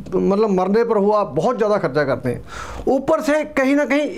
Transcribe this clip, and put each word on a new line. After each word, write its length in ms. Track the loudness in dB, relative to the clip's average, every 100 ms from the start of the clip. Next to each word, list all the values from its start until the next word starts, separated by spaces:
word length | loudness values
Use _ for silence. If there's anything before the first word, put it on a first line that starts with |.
| -4 0
मतलब 340 | 2 2 2
मरने 340 | 2 2 2
पर 140 | 2 2
हुआ, 260 | 2 2
बहुत 340 | 0 0 0 0
ज़्यादा 200 | 0 0
खर्चा 260 | 0 0
करते 260 | 0 -2 -4
हैं। 160 | -6 -10 -14 -12 -6 -2
ऊपर 340 | 0 2 0
से 220 | 2 0
कहीं 320 | 0 0 2 2
ना 100 | 2
कहीं 260 | 0 0